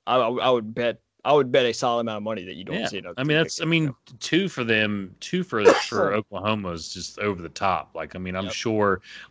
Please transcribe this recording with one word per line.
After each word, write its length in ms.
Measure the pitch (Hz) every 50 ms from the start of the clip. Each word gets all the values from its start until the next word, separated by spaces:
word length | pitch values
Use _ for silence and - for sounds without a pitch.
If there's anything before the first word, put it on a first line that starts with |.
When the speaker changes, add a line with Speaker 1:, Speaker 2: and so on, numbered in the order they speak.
| _
Speaker 1:
I, 120 | - 123
I, 120 | 127 113 117
I 200 | 127 120 - 131
would 260 | 127 117 107 110 117
bet, 240 | 123 120 117 104 - _ _ _ _ -
I 80 | 131
would 180 | 151 147 135 123
bet 160 | 135 135 123
a 80 | 117 110
solid 280 | - 135 120 117 117
amount 160 | 117 113 107
of 60 | 104 104
money 200 | 110 110 95 87
that 120 | 92 71
you 100 | 85 95
don't 120 | - 165
Speaker 2:
Yeah. 100 | - -
Speaker 1:
see 100 | - 104
another 160 | 92 82 90 87
Speaker 2:
I 40 | 123 131
mean, 40 | 151
Speaker 1:
three 60 | 151
Speaker 2:
that's, 200 | 160 160 156 -
Speaker 1:
pick 60 | -
Speaker 2:
I 40 | 165
Speaker 1:
game 40 | 160
Speaker 2:
mean, 160 | 165 160 156
Speaker 1:
from 100 | 139 - - _ - 127
him. 20 | -
Speaker 2:
two 300 | - - - 185 196 175
for 140 | - 135 120
them, 500 | 113 110 107 107 104 104 101 95 92 - -
two 220 | - - 180 185 175
for, 180 | - 120 107 101
Speaker 1:
<coughs> 220 | 92 92 - -
Speaker 2:
for 260 | - 113 101 98 98 101
Oklahoma 580 | 110 - _ 101 90 95 107 110 104 98 87
is 220 | 85 82 82 - -
just 260 | 92 85 - - -
over 220 | 104 104 95 87
the 60 | 82
top. 440 | 80 - - 101 95 87 76 - - -
Like, 220 | 82 78 - -
I 20 | 92
mean, 160 | 92 92 90
I'm 100 | 92 98
Speaker 1:
Yep. 80 | 107 113
Speaker 2:
sure 480 | - - 117 110 107 104 101 95 92 - - - - - -